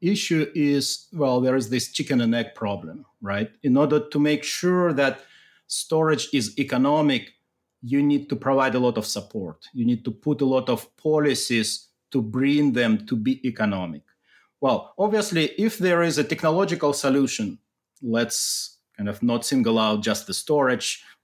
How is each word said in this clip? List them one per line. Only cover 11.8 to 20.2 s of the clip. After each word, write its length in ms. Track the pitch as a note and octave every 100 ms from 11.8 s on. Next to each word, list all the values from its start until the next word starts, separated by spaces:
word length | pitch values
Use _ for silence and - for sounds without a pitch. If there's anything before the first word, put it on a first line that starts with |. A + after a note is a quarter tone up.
| _ _ _
to 100 | C3+
bring 500 | A2 B2+ C#3 D3 D3
them 340 | A#2+ A#2 G#2+ -
to 100 | A#2
be 280 | A2 C3 B2+
economic. 580 | A2 G#2+ F#2+ F2 D2 _ _ _ _ _ -
Well, 320 | C3+ G#2+ - -
obviously, 500 | G#3 G#3+ G#3 E3 D3+ -
if 200 | G#3+ -
there 240 | F3+ E3+
is 140 | E3+ C#3+
a 60 |
technological 680 | C3+ D#3 D#3+ E3+ F#3+ E3 D3
solution, 680 | C#3 C3+ C3+ C3 - G2+ - _ _ _ -
let's 760 | B2 A2+ A#2 - - - - _ _ -
kind 140 | G2+
of 120 | G#2
not 240 | A#2+ A#2+ -
single 320 | C3+ A2+ A2+
out 260 | A2 G#2+
just 220 | A2 G#2+